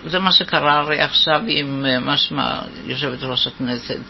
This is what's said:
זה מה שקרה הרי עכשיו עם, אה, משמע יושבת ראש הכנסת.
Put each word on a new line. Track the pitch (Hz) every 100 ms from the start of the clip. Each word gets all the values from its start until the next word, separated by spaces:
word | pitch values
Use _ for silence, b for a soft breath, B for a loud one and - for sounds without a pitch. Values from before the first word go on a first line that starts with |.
| 160
זה | 185
מה | 190
שקרה | - - 160 147 147
הרי | 147 147
עכשיו | 143 - 156 151 226
עם, | - 139 135 135
אה, | 127
משמע | 131 143 - 147 123 - - - -
יושבת | 131 143 123
ראש | 131 123 127
הכנסת. | - 127 120 - 117